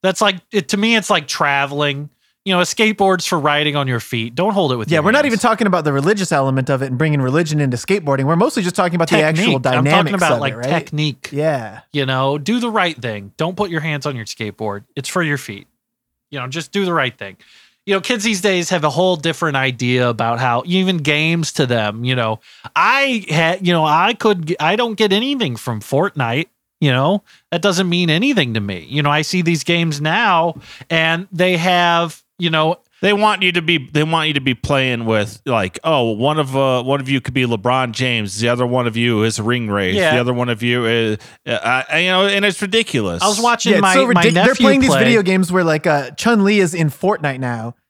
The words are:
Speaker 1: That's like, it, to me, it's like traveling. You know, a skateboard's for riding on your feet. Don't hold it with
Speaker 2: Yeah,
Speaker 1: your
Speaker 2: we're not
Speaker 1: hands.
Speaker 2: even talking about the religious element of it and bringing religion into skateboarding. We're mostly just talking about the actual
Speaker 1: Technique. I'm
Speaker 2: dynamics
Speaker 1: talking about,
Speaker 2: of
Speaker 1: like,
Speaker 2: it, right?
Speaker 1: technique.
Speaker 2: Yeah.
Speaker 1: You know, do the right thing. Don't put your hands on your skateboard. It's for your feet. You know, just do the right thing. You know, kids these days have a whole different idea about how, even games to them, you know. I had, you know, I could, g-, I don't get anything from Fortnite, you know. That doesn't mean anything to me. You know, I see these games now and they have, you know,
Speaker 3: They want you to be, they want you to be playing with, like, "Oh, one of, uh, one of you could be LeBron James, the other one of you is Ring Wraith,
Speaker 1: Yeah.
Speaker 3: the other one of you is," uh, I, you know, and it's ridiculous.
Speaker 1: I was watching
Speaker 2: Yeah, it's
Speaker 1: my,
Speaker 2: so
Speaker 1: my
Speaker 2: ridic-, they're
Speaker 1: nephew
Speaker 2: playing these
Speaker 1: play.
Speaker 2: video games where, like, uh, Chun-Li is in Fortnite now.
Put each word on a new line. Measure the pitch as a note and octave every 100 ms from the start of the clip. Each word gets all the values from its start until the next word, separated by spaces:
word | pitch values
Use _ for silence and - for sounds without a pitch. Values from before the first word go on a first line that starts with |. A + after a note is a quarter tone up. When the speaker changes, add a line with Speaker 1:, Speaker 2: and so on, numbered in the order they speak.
Speaker 1:
That's | F#3+ F#3
like, | G#3 F#3 _
it, | G#3 -
to | G3+
me, | A3 A#3
it's | -
like | F#3+ C#3+
traveling. | - D3 C#3 C#3 C#3+ D3 C#3 D3 _ _ _ -
You |
know, | F3+
a |
skateboard's | F3+ - A3 G#3+ G3 F#3 -
for | E3+
riding | D3 D3 D3+ C#3+
on | C3+
your | A#2+
feet. | - B2 A2+
Don't | B2 F#3+
hold | G3+ D#3+
it | B2
with | G#2+
Speaker 2:
Yeah, | D#3+
Speaker 1:
your |
Speaker 2:
we're | D#3+
not | C4 D4
Speaker 1:
hands. |
Speaker 2:
even | A3+
talking | A#3+ A3 G#3+
about | F3+
the | D3+
religious | C#3 D3 G#3+ F#3
element | D3 C3+ C3 B2+
of | C3+
it | C3+
and | B2
bringing | D#3 D3
religion | B2+ C#3+ E3+ D3+
into | C#3+ D3+
skateboarding. | - G3+ D3+ C3+
We're | C3+ E3
mostly | B3 C4+
just | F3+ F3
talking | F3+ E3+
about | -
the | G#3
actual | D#3 D#3+ A3+ C3+
Speaker 1:
Technique. | B2+
I'm | B2+
Speaker 2:
dynamics | C3
Speaker 1:
talking | E3+ E3+ G3
about, | E3+
Speaker 2:
of | A#2+
Speaker 1:
like, | C3+
Speaker 2:
it, | A#2
right? | B2+
Speaker 1:
technique. | D#3+ - D3+ D3+ C3 -
Speaker 2:
Yeah. | C#3+ D#3 C#3 A2 F#2+ _
Speaker 1:
You | D3 C3+
know, | C3 C3+ D3
do | C3+ A#3+
the | A#3
right | A3 F3+ D3+
thing. | A#2+ G#2 G2 -
Don't | D#3+ F#3
put | G#3
your | E3
hands | D#3+ D3 D3+
on | B2+
your | G#2+
skateboard. | - G#2+ G2 A2 G2+ - -
It's | C3+
for | F#3
your | D#3+ C#3+
feet. | - G2+ - _ _ _ _ _ _
You | C#3+
know, | B2+
just | D3 D#3+
do | G3+ F#3+
the |
right | E3+ C3 -
thing. | G2 F#2+ _ - _ _ -
You | G3
know, |
kids | - B3
these | A3 G3+
days | G3+ F#3 E3
have | F3+ D3+
a |
whole | C3+ F#3 F3
different | E3 D#3+ E3 C#3
idea | C3 A#2+ B2 B2 B2
about | A2 A#2 A#2+
how, | B2+ A#2+ D3
even | F#3 F#3+ F3+
games | D3 D3 D#3+ E3+ D#3
to | - C3
them, | A#2+ G#2+ A2 A#2+
you | B2+
know. | A2+ A2 - - - D3+
I | F#3 C4 C#4 A#3+ F3+
had, | D#3 D#3+ F#3 F3+
you |
know, | E3+ D#3
I | D#3 F#3+
could, | A#3+ A3 G3 D#3
g-, | E3+
I | D#3 G#3
don't | A#3+ G#3
get | G#3+
anything | G3 B3+ C#4+ F#3 A#2
from | - A2
Fortnite, | - C3+ F#3+ - A#2+ B2 E3 _ _ _
you | D3+
know. | B2+ C#3+ G3+ _ - _
That | E3+
doesn't | G3+ F3+ F#3
mean | F3 F3
anything | D#3 C4 B3 B2+ A2
to |
me. | G2+ F#2 D#2+
You | C#3+
know, | C#3+
I | D3
see | D3+ F#3
these | E3+ E3
games | - E3+ E3 C#3+
now | D3+ F#3 A#3 E3+ E3+ D3+ - - -
and | E3 D#3+ E3 F#3+
they | E3+ F3+ F3+
have, | F3 F3+ F3 E3+ E3+ - _ _
you | F3
know, | D#3+ D#3 E3+ _ _
Speaker 3:
They | F#3+
want | G#3 G#3+ G3
you | F#3
to | F3
be, | D#3+ E3+
they | C3 D3+
want | D#3 D#3+ D#3
you | C#3+
to |
be | C3 B2
playing | - C#3 C3 A#2+ A2+
with, | A2 G#2 - -
like, | A#2 F#2+ -
"Oh, | D#3+ D3+ A#2
one | G#2+ C3 D#3
of, | C#3 C#3
uh, | C3+ B2+
one | B2+ C#3
of | C3
you | C3+
could | - B2+
be | B2
LeBron | A2+ A2+ B2+ B2+
James, | A2 B2+ A#2+ G2+ G2+
the | A#2
other | B2 B2
one | B2+ A#2+
of | A2+
you | A#2+ A2+
is | A2 A2
Ring | G#2+ B2 A2+
Wraith, | G2+ F#2+ C#3+
Speaker 1:
Yeah. | E3+ D3
Speaker 3:
the |
other | B2
one | B2 B2
of | A2+
you | A#2+ A#2+ A#2
is," | A#2 A2+ G#2+ - - -
uh, | A#2 A2+ B2+ C3
I, | D#3
you | F3+
know, | F#3 G3
and | G3
it's | G#3 F#3
ridiculous. | G3+ A3 A3+ C3 G2+ E2+
Speaker 1:
I | G3
was | G#3
watching | A#3 A#3 -
Speaker 2:
Yeah, | G3
it's |
Speaker 1:
my, | F#3+
Speaker 2:
so | F#3 A#3+
Speaker 1:
my | F3+
Speaker 2:
ridic-, | E3+
they're | E3 A3
Speaker 1:
nephew | C4 B3+
Speaker 2:
playing | C4+
these | C4
Speaker 1:
play. | C3+
Speaker 2:
video | - A#3
games | F#3 F#3+ F3+
where, | F3+
like, | E3+ D#3 E3+
uh, | D3 C3
Chun-Li | D3 A3+ A3+ G3 G#3
is | F3+
in | E3+ D#3
Fortnite | - F#3 G#3 D3 C3
now. | B2+ A#2 A#2 - _